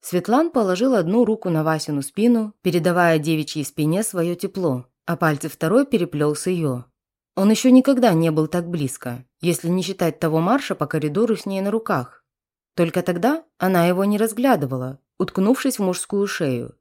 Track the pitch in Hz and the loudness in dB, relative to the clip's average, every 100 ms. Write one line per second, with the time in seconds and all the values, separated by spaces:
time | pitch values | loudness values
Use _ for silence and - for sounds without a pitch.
0 | - 180 175 247 330 277 202 180 254 247 | -4 -4 0 0 2 0 0 0 2 2
1 | 165 220 220 220 185 160 156 156 - 147 | 2 2 2 0 -2 -2 0 -2 -2 -6
2 | 139 - 226 240 214 - 190 170 160 175 | -6 0 2 2 0 -6 -2 0 0 2
3 | 170 160 151 160 147 156 139 - 151 175 | 2 2 0 -2 -2 -6 -8 -4 -2 0
4 | 220 185 165 175 190 190 175 127 123 _ | -2 -2 -4 -4 -6 -2 -2 -2 -6 _
5 | - 170 165 147 - - 160 220 277 226 | -8 0 0 0 -6 -4 0 2 2 0
6 | 175 147 147 147 - 185 156 123 123 _ | -2 0 0 0 -2 -2 -2 -4 -10 _
7 | _ _ _ - 196 220 254 254 254 262 | _ _ _ 0 2 4 6 6 6 4
8 | 233 165 165 156 156 175 170 175 139 - | 4 4 2 2 0 -2 -4 -4 -4 -6
9 | 127 120 123 _ 170 165 165 180 170 190 | -12 -12 -14 _ -2 -2 -2 -2 -2 -2
10 | 170 151 165 160 165 262 - 190 143 156 | -2 0 0 0 2 0 -2 -4 -4 -2
11 | 151 147 233 214 - 196 196 220 220 170 | -2 -2 0 -2 -2 -4 -2 -4 -2 -4
12 | 120 - _ _ _ _ _ - 170 180 | -4 -14 _ _ _ _ _ -2 -2 0
13 | 170 175 226 311 - _ 185 180 170 180 | -2 -2 0 -2 -6 _ 0 2 2 2
14 | 196 208 220 220 254 247 139 127 127 139 | 0 0 -2 0 2 2 0 -4 -8 -10
15 | _ _ 180 - 190 262 277 247 196 175 | _ _ -4 0 2 2 0 -2 -2 -2
16 | - 202 202 - 151 123 120 - | -4 -2 -2 -2 -2 -2 -6 -14